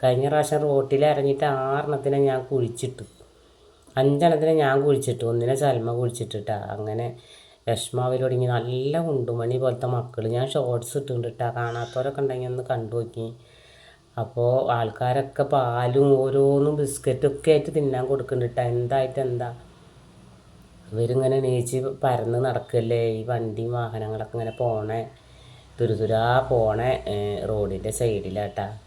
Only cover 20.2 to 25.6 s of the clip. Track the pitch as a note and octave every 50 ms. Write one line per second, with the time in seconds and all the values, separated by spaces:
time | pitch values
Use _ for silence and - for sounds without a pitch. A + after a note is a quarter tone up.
20.2 | - - - - - - - - - - - - - - G#2 A2 A#2 A#2 B2+ C3
21.2 | C3 C3 C3+ C3+ C3 B2+ B2+ B2 A#2 - C3 C3 B2+ C3+ C3+ - - C3+ B2 A#2
22.2 | A2+ A2+ A#2 A#2+ C3 C3 A#2+ A#2 - - - B2 A2+ A2+ A#2+ A#2 A#2 A2+ A2 A2
23.2 | A2 A#2 B2 A2+ A2+ A2 G#2 G#2+ A2+ A#2 A#2+ A#2+ A#2 A2+ A2 A2 G#2+ G#2+ A2 A2
24.2 | A2 G#2 - A#2+ A2+ A2+ A2 - B2 A#2+ A2+ G#2+ G#2 G#2+ A2 A2+ A2+ B2 - -
25.2 | - - - - - - - -